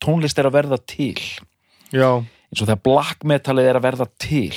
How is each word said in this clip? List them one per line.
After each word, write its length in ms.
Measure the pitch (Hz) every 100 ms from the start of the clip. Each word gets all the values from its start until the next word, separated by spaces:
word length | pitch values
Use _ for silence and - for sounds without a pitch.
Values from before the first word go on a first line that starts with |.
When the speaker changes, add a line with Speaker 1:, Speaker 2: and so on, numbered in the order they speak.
Speaker 1:
tónlist 400 | - 165 151 151
er 60 | 135
að 60 | 143
verða 220 | 143 131
til. 320 | - - 135 - - - - _ _ _ _
Speaker 2:
Já. 180 | 131 131 123 117 _ _
Speaker 1:
Eins 140 | -
og 20 | 107
þegar 160 | 104
black 400 | 131 143 - -
metalið 460 | 147 143 - 131 127
er 80 | 127
að 60 | 127
verða 220 | 127 123 -
til. 320 | - 147 87